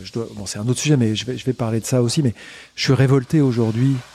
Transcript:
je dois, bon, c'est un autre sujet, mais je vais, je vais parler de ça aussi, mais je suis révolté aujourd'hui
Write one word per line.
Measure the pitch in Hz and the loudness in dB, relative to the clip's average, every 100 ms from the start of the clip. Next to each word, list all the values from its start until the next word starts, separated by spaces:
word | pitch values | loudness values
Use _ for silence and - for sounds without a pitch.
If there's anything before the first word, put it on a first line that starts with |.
je | 95 | -10
dois, | 117 113 107 | -8 -8 -10
bon, | |
c'est | 98 104 | -10 -4
un | 117 | -2
autre | 123 | 0
sujet, | 147 143 | 2 2
mais | 113 | 2
je | 107 123 | 0 -4
vais, | 123 | -6
je | |
vais | 135 | -4
parler | 127 113 113 | -4 -2 -4
de | - | 0
ça | 127 | 0
aussi, | 120 165 | 2 2
mais | 131 - - - - | 0 -2 -10 -20 -16
je | - | -4
suis | - | 0
révolté | 131 135 139 120 160 | 2 4 2 2 2
aujourd'hui | 139 117 110 113 135 131 - | 2 2 0 2 0 0 -6